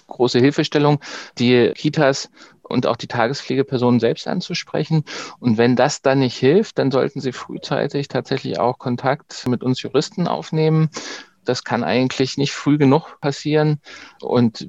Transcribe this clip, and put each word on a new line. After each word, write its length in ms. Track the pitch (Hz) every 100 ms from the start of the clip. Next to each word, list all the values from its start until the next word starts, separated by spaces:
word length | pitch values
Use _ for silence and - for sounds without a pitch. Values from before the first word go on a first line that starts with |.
| -
große 320 | - 123 123
Hilfestellung, 600 | 135 147 151 151 147 147 - - - -
die 340 | 120 123 110 -
Kitas 560 | 156 151 139 139 - _ - _
und 240 | - 127 87
auch 80 | 117
die 100 | -
Tagespflegepersonen 960 | 120 117 139 - 131 135 127 123 120
selbst 280 | 117 - -
anzusprechen. 760 | 180 - 175 - 151 156 160 - - - -
Und 200 | 123 110
wenn 160 | 120 123
das 260 | 131 -
dann 180 | 139 135
nicht 180 | 127 -
hilft, 420 | 131 180 220 -
dann 100 | 135
sollten 320 | 131 131 139
Sie 120 | 131
frühzeitig 760 | - - - - 135 139 147 139
tatsächlich 520 | 127 - 131 131 87
auch 200 | 113 123
Kontakt 680 | 131 120 131 143 - - -
mit 140 | 123
uns 180 | 123 127
Juristen 440 | 127 135 - - 175
aufnehmen. 640 | 151 160 156 156 156 156 - - - - _ -
Das 180 | 123
kann 200 | - 120
eigentlich 520 | 85 117 127 - 131 -
nicht 160 | 139
früh 260 | - - 147
genug 400 | 139 151 - -
passieren. 580 | 147 143 151 151 151 147 - - - -
Und 420 | - 123 117 -